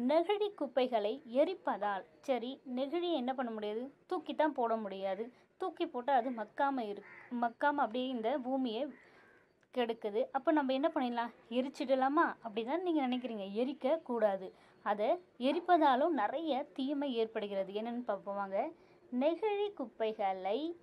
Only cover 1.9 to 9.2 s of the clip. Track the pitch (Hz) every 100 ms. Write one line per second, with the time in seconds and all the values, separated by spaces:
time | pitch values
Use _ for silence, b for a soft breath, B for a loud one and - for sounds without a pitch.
1.9 | 196 - - - 247 247 269 262 247 277
2.9 | 349 349 311 247 262 247 220 208 214 269
3.9 | - - 359 302 254 302 269 233 226 208
4.9 | 190 190 190 247 b b - 370 330 339
5.9 | 247 240 262 247 226 214 - 277 262 214
6.9 | 202 - - - 240 240 - 294 285 233
7.9 | 240 254 247 220 285 247 269 254 220 285
8.9 | - b b